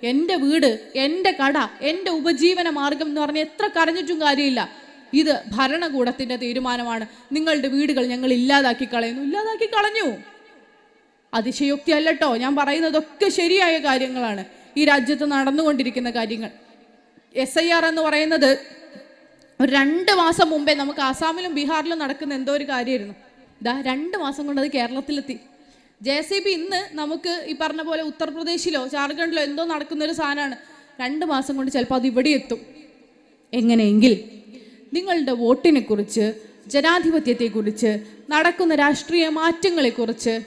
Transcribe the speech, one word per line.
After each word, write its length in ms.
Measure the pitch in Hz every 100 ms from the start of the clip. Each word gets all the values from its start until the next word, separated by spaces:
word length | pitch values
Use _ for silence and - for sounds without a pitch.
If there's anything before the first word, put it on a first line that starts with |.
| 240
"എൻ്റെ 260 | 269 339 370
വീട്, 280 | 277 311 285 220 - - 269
എൻ്റെ 260 | 349 381 339
കട, 180 | 269 294 233 - 277
എൻ്റെ 200 | 339 370 330
ഉപജീവന 500 | 294 277 330 359 339 294
മാർഗം" 280 | 277 285 311
എന്ന് 100 | 294
പറഞ്ഞ് 180 | 294 302 311
എത്ര 180 | - 415 -
കരഞ്ഞിട്ടും 400 | 330 330 311 330 294
കാര്യമില്ല. 360 | 277 285 254 180 - - - - 269
"ഇത് 120 | 311 277 - 208
ഭരണകൂടത്തിൻ്റെ 840 | 262 302 339 277 240 254 254 247
തീരുമാനമാണ്, 600 | 240 247 254 247 240 226 220 - - 285
നിങ്ങളുടെ 340 | 320 302 269 277
വീടുകൾ 280 | 294 269 247
ഞങ്ങൾ 160 | 247 254 247
ഇല്ലാതാക്കി 480 | 254 285 262 240 254
കളയുന്നു." 300 | 240 233 247 277
ഇല്ലാതാക്കി 420 | 370 440 440 440 440
കളഞ്ഞു. 320 | 415 440 349 214 - - - - - _ _ _ _ _ _ -
അതിശയോക്തി 520 | 226 - 285 285 285 302
അല്ലട്ടോ, 320 | 311 320 302 233
ഞാൻ 100 | 254 285
പറയുന്നതൊക്കെ 680 | 285 294 330 311 311 - 403 -
ശരിയായ 360 | 339 370 359 320 285
കാര്യങ്ങളാണ്, 560 | 262 262 254 240 202 - - - -
ഈ 20 | 302
രാജ്യത്ത് 340 | 285 240 285 294
നടന്നുകൊണ്ടിരിക്കുന്ന 760 | 277 269 285 320 285 254 254 247 233
കാര്യങ്ങൾ. 320 | 220 226 220 - - - _ _ _ _ _ -
എസ് 160 | 262 320
ഐ 40 | 339 339
ആർ 60 | 330
എന്ന് 100 | 320 311
പറയുന്നത് 440 | 302 311 320 269 269 - - - - - - - _ - _
ഒരു 100 | 262 277
രണ്ട് 320 | 277 330 370 381
മാസം 260 | 330 330 339
മുമ്പേ 200 | 311 294 294
നമുക്ക് 200 | 277 294 269
ആസാമിലും 420 | 269 320 330 359 294
ബീഹാറിലും 420 | 285 320 311 330
നടക്കുന്ന 300 | 285 285 302 269
എന്തോ 120 | 269 285
ഒരു 60 | 277
കാര്യമായിരുന്നു. 440 | 262 247 254 202 202 - _ - _ 226
ദാ 80 | 262 269
രണ്ട് 260 | 262 320 381
മാസം 200 | 294 277 285
കൊണ്ട് 120 | 277
അത് 100 | 277 285
കേരളത്തിലെത്തി. 600 | 233 262 277 294 277 247 - _ _ _ _ _ 214
ജെ 100 | 285 302
സി 100 | 392
ബി 80 | 381 359
ഇന്ന് 220 | 349 370 392 302
നമുക്ക് 320 | 302 330 349 339 320
ഈ 20 | 285
പറഞ്ഞ 200 | 311 311 311
പോലെ 160 | 320 311
ഉത്തർപ്രദേശിലോ 720 | 302 320 311 330 339 349 302 262
ജാർഖണ്ഡിലോ 480 | 285 277 302 330 320 285
എന്തോ 160 | 285 339
നടക്കുന്നൊരു 420 | 311 294 320 302 320
സാധനമാണ്. 360 | 302 285 285 240 - - - -
രണ്ട് 220 | 247 294 330
മാസം 220 | 269 269 269
കൊണ്ട് 120 | 262 269
ചിലപ്പോൾ 220 | 247 262
അത് 60 | 254
ഇവിടെ 200 | 240 262 285
എത്തും. 220 | - 226 - - - _ _ _ _ _ _ 240
എങ്ങനെയെങ്കിൽ 540 | 233 233 214 208 247 208 - - - - - - - 311
നിങ്ങളുടെ 380 | 381 349 269 240
വോട്ടിനെ 400 | 233 254 349 294 214
കുറിച്ച്, 360 | 214 202 - 214 220 - - -
ജനാധിപത്യത്തെക്കുറിച്ച്, 1160 | 285 311 349 320 320 302 233 233 208 208 214 226 214 214 - -
നടക്കുന്ന 420 | 302 330 349 349 302
രാഷ്ട്രീയ 420 | 285 294 - 339 320 311
മാറ്റങ്ങളെക്കുറിച്ച് 960 | 320 330 381 339 262 233 226 233 240 226